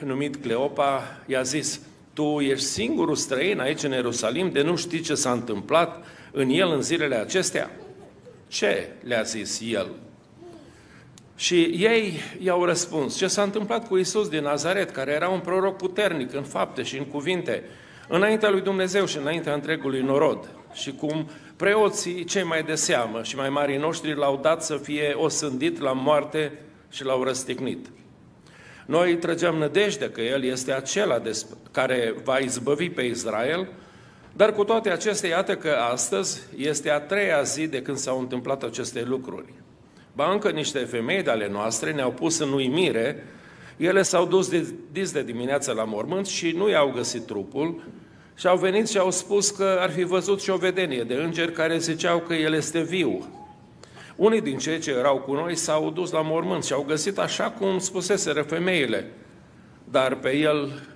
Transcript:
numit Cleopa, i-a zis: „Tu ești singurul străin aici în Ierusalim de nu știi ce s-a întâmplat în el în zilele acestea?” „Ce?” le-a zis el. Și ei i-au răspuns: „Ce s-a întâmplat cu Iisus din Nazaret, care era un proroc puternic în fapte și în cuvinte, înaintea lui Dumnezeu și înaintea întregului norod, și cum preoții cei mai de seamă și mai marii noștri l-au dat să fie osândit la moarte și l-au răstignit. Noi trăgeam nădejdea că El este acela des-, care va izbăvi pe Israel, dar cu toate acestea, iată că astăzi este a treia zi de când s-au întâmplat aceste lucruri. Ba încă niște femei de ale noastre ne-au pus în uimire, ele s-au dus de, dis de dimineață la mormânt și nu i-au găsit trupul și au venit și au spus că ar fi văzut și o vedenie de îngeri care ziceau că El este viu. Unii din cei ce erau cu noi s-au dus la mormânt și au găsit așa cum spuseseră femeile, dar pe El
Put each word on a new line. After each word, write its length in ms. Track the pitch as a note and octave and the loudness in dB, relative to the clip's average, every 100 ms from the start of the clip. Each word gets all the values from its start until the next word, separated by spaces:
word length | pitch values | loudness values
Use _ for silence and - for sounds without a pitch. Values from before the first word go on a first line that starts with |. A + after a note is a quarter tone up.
numit 320 | C#3 C3 C#3+ C#3+ | -4 -2 -4 -4
Cleopa, 840 | B2 A#2 C#3+ C#3+ C#3 C3+ - - - | -2 0 0 2 0 0 -4 -12 -4
i-a 160 | C3 | -2
zis: 380 | B2+ D3 - - - - - | 0 -2 -4 -8 -12 -20 -10
„Tu 280 | - D3+ D3 | -2 0 2
ești 240 | C#3 C3 | 2 0
singurul 500 | - F#3+ A#3 C#4 D3+ | -2 -2 -2 0 0
străin 460 | C#3 - C3 F3+ F#3 | 0 0 0 0 0
aici 220 | C3 D3+ | -2 -2
în 80 | C#3+ | -2
Ierusalim 600 | C3 A#2 A#2 A2 D3 F#3 | 0 -2 -2 -2 0 0
de 120 | C#3 | 2
nu 140 | D3+ F3 | 2 0
știi 240 | - D#3+ | -2 -4
ce 140 | D#3 | -2
s-a 180 | C3+ B2+ | 0 0
întâmplat 760 | A#2+ A#2+ G2+ G#2 D3+ E3+ - - - - | 0 -2 -6 2 2 2 -4 -16 -20 -8
în 160 | - C3 | -2 2
el 220 | D#3 F#3 | 4 2
în 120 | C#3+ | 2
zilele 340 | A2+ E3 D3 A#2 | 0 0 0 0
acestea?” 540 | G2+ F#3+ - - - - - - - - - - - | 0 0 0 -2 -4 -8 -18 -20 -20 -20 -20 -20 -10
„Ce?” 400 | - G#3 B2+ - - | -2 0 0 -4 -10
le-a 200 | A#2+ A#2 | -2 -2
zis 380 | A2 A2 G2 - A2+ | -2 -4 -6 -6 -2
el. 140 | G2+ F2 - - - - - F4 D#4+ - - - - - - - - | -2 -2 -8 -18 -20 -20 -20 -20 -20 -20 -20 -20 -20 -20 -20 -20 -6
Și 260 | - F3 | 2 4
ei 580 | E3 F3 A3 A3+ G3+ D#3+ - - | 4 4 4 4 2 -4 -8 -4
i-au 260 | F#3 F3 | 0 2
răspuns: 520 | F3 D#3+ - D#3 C3 - | 4 2 0 -2 -2 0
„Ce 100 | F#3+ | 0
s-a 160 | G#3 | 2
întâmplat 460 | G3+ G#3+ G#3 A#3 A#3 | 0 0 -2 -2 2
cu 80 | F#3+ | 2
Iisus 320 | F3+ G#3+ F3+ | 2 0 0
din 140 | D#3 | 0
Nazaret, 480 | D3 D3 E3 G3 D#3+ | 0 0 0 0 -2
care 220 | C3+ C3+ | -4 -2
era 160 | D3+ F3+ | 0 0
un 120 | F#3 | 0
proroc 360 | E3+ F#3 F#3+ F#3+ | 0 2 0 0
puternic 560 | F#3 G#3 G3 D#3 B2 | -2 0 0 0 -4
în 100 | C3+ | -6
fapte 400 | C3+ - - B2+ | -4 -2 -2 -4
și 160 | A#2 C3+ | -6 -6
în 60 | |
cuvinte, 580 | C3 C#3+ D3+ F3+ B2+ G2+ - - - - - | -6 -4 -2 -2 -2 -4 -6 -18 -20 -20 -2
înaintea 420 | E3+ G#3 A3 G#3+ | 2 4 4 4
lui 100 | F#3+ | 2
Dumnezeu 460 | F#3+ F#3+ F#3 G3 E3+ | 2 0 2 2 0
și 100 | D3+ | -2
înaintea 380 | C#3+ E3 E3 | -2 -2 -2
întregului 480 | C#3+ C#3+ D#3+ C3+ C3 | -2 -2 -2 -2 0
norod, 460 | C3 C#3 D3+ - - - - | 2 4 4 2 -6 -18 -16
și 200 | - C#3+ | -10 -10
cum 380 | C3+ D3+ D#3 - - - - | -4 -4 -2 -6 -12 -18 -2
preoții 680 | F#3+ G#3+ G3+ G3+ F3 F3 | 2 4 4 2 -4 -6
cei 200 | E3+ G3 | -2 -2
mai 180 | F3 D#3+ | 0 0
de 120 | D#3 | 0
seamă 480 | D#3 - C3+ A2+ A2+ | 0 2 2 2 -4
și 140 | A2 C3+ | -6 -4
mai 140 | C3+ | -2
marii 260 | D3 C#3+ C#3 | 0 0 0
noștri 400 | D#3 D#3+ D3+ C#3+ | -2 -2 -4 0
l-au 220 | C#3 C3+ | 0 2
dat 220 | D#3 E3 | 2 2
să 120 | D#3+ C#3+ | 0 -4
fie 380 | D3 D3 D3 C3 | -4 -2 0 2
osândit 640 | D#3 - D3 B2+ E3 E3+ | 0 0 -2 0 -2 0
la 120 | C3+ | -2
moarte 600 | C3 C#3+ D3 C#3+ D#3 D3 - - - - | 2 4 4 2 -2 -2 -6 -18 -20 -18
și 140 | - | -6
l-au 180 | C3 C3 | 0 0
răstignit. 640 | B2+ B2+ - B2+ B2 E2+ - - - - - - - - - - - | 0 -2 -4 -4 -4 -6 -10 -20 -20 -20 -20 -20 -20 -20 -20 -16 0
Noi 300 | D#3+ F3+ E3+ | 4 4 2
trăgeam 400 | E3+ E3 F3 D#3+ | 0 2 2 2
nădejdea 540 | D3+ F#3+ G#3 - A2+ | 2 2 2 0 -4
că 100 | A#2+ | -2
El 240 | A#2 C3+ | 0 0
este 280 | B2+ B2+ - | 0 -2 -2
acela 460 | C3+ C3+ G3 F#3+ A#2 | -2 -2 0 2 2
des-, 280 | A2 G#2+ - - - | 0 -4 -8 -16 -6
care 440 | B2+ B2+ B2+ A2+ - | 0 2 2 0 0
va 140 | C3+ C3 | 0 2
izbăvi 500 | C3 B2 C3 D3 F3 | 2 0 0 0 0
pe 120 | - | -2
Israel, 680 | B2 A2+ A2 G#2+ C3 F3 F#3+ - - - - - - | -2 -2 -2 -2 0 -2 -4 -12 -20 -20 -20 -20 -6
dar 200 | - G#3+ | 4 4
cu 120 | G#3 | 6
toate 260 | G3+ A3+ G#3+ | 2 2 2
acestea, 380 | E3 G#3+ G3 F3+ | 0 0 0 0
iată 280 | E3+ F#3 F#3 | 0 0 -2
că 140 | D#3 | 0
astăzi 720 | C3 A#2+ B2+ - G3 F#3 - - - | 2 2 0 0 -2 -2 -6 -10 -4
este 340 | C#3+ C#3+ D3+ | -2 0 0
a 100 | D3 | 0
treia 420 | D3 G3+ G3 D3 | 0 0 2 2
zi 240 | - C3+ D#3 | 0 -2 -4
de 160 | C3 | -4
când 140 | - C3 | -4 -4
s-au 220 | C3 C3 | -2 -2
întâmplat 440 | B2 B2+ C3 C3+ | -2 -4 -2 -4
aceste 400 | A2+ B2 A2+ B2 | -4 -6 -6 -4
lucruri. 500 | A#2+ C3 G#2 F2+ - - - - - - - | -4 -4 -4 -12 -14 -20 -20 -20 -20 -20 -8
Ba 200 | - D#3+ | 0 2
încă 180 | G3+ G#3 | 2 0
niște 280 | D#3 C#3+ C3+ | 0 -2 -2
femei 440 | A#2 A#2+ B2 F#3+ | -2 -2 0 0
de 80 | D3+ | 2
ale 180 | A2 G2+ | 0 0
noastre 440 | G2+ A2 - D#3 | -2 -2 -2 -2
ne-au 180 | D3 B2+ | -2 -2
pus 280 | B2+ E3 D#3 | 0 0 0
în 140 | C#3+ | 0
uimire, 760 | C#3 C3 D#3+ E3 A2+ B2+ - - - - - - - | 0 2 2 4 2 0 -2 -12 -18 -20 -20 -16 -2
ele 260 | E3+ F#3+ | 2 4
s-au 240 | F3 F3 F3 | 4 4 4
dus 220 | F#3 - | 4 4
de, 260 | E3 C3 - - | 0 -2 -8 -8
dis 200 | D#3+ F3+ | -6 -2
de 100 | D3 | -2
dimineață 500 | A#2+ A#2 B2+ C#3 C#3 | -4 -4 0 0 0
la 120 | A2 | -2
mormânt 420 | A2 G#2 C#3+ F#3 G3 | -2 -2 -2 -2 -2
și 240 | - E3 | -2 -2
nu 180 | E3+ G#3 | 2 4
i-au 240 | E3 C#3 | 4 4
găsit 280 | B2 A#2 A#2 | 2 -2 -4
trupul 600 | - G2+ F#2 C3+ E3 E3 - - - - - | -6 -6 -4 -2 -2 -4 -12 -18 -20 -20 -20
și 120 | - F3+ | 0 4
au 100 | F3+ | 4
venit 320 | F#3+ G#3 A3 | 4 2 2
și 100 | G3+ | 2
au 120 | F#3 | 2
spus 400 | F3+ - G3+ F#3+ | 0 2 2 2
că 280 | F#3+ G3 F#3 | 2 2 4
ar 100 | F#3 | 2
fi 120 | D#3+ | 0
văzut 400 | F3 F#3 F#3 G3 | 2 2 2 0
și 80 | G3 | 0
o 60 | F#3 | 2
vedenie 460 | F#3 F#3 E3+ B2+ | 2 2 0 0
de 120 | A2+ | 0
îngeri 380 | B2+ E3 D#3+ E3 | -2 0 0 0
care 260 | E3 D#3+ E3 | 0 2 2
ziceau 400 | D#3+ D#3+ F3 E3+ | 0 0 2 2
că 160 | E3+ | 2
El 180 | D#3+ D#3 | 0 2
este 300 | D#3 - E3 | 2 0 -2
viu. 460 | D3+ F#3 C3+ F#2 - - - - - - - - - - | 0 0 0 0 -6 -14 -20 -20 -20 -20 -20 -20 -12 4
Unii 240 | G#3 A3 | 4 6
din 180 | C#3+ C3 | 2 -2
cei 200 | D#3 D#3+ | -2 -2
ce 120 | D3+ | 0
erau 280 | B2 C#3 C3+ | 2 4 2
cu 160 | C3+ | 0
noi 220 | C#3 E3+ D#3+ | -2 -2 -2
s-au 340 | - D#3 D#3+ | 0 2 0
dus 200 | D#3+ E3+ | -2 -2
la 100 | D#3+ | 0
mormânt 440 | D#3 E3 F3 E3+ | 0 0 0 -2
și 80 | - | 0
au 120 | C#3 C#3 | -2 0
găsit 300 | D3+ G3+ F#3+ | -2 0 -2
așa 320 | F3 - A#3 | -2 0 -2
cum 280 | - G3 F#3 | -2 0 0
spuseseră 640 | F#3 F#3 F3+ G3 D#3+ D3 | -2 -2 0 0 2 0
femeile, 680 | D3 E3 F3+ E3+ A#2+ G2 - - - - - - - - | 0 0 2 2 2 -2 -4 -14 -20 -20 -20 -20 -20 -20
dar 300 | - C3 C3 | -2 2 2
pe 220 | C3+ C3 C#3 | 0 0 2
El 460 | D3+ D3+ C3+ C#3 - | 2 2 -2 -8 -16